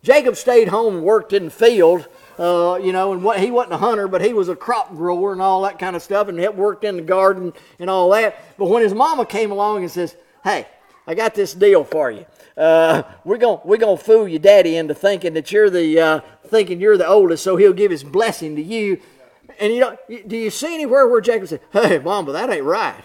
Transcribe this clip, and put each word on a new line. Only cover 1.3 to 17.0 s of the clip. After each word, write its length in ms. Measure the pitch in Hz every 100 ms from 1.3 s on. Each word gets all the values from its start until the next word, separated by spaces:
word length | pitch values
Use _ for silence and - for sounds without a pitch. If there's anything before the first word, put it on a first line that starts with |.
in 140 | 196 165
the 40 |
field, 580 | - 226 226 170 180 - _ _ -
uh, 400 | 175 175 175 180
you 120 | 190
know, 200 | 185 196
and 100 | 185
what, 180 | 196 202
he 100 | 214
wasn't 240 | 240 240
a 40 | 160
hunter, 280 | 214 214 196
but 140 | 185
he 120 | 202
was 160 | 226 180
a 60 |
crop 400 | 170 - 240 -
grower 380 | 165 175 175 196
and 100 | 185
all 200 | 190 185
that 160 | 196 196
kind 180 | 190 175
of 60 |
stuff, 260 | - 202 202
and 100 | 170
he 100 | 190
worked 360 | 202 202 196
in 120 | 208 180
the 60 |
garden 500 | 160 185 196 185 180 - _ _
and 120 | 180
all 200 | 190 180
that. 460 | 208 220 - - -
But 100 | 175
when 160 | 233
his 120 | 214
mama 320 | 208 302 302 226
came 240 | 202 214
along 320 | 202 208 208
and 80 | 175
says, 260 | 170 170 _ _ _
"Hey, 220 | - 175 - _ _ _ -
I 80 |
got 200 | 170 220
this 180 | 208 196
deal 300 | 175 202 185
for 280 | 143 156 135
you. 160 | 107 - _ _ -
Uh, 460 | 160 165 160 156 - -
we're 140 | 165 220
gonna, 220 | 240 180
we're 120 | 165 220
gonna 200 | 220 175
fool 320 | - 220 202
your 100 | 160
daddy 380 | 190 202 170 165
into 180 | 156
thinking 400 | 147 196 190 170
that 160 | 160 147
you're 200 | 208 208
the, 300 | 180 160 160
uh, 200 | 165 156 - _ -
thinking 340 | 220 185 175
you're 160 | 208
the 100 | 202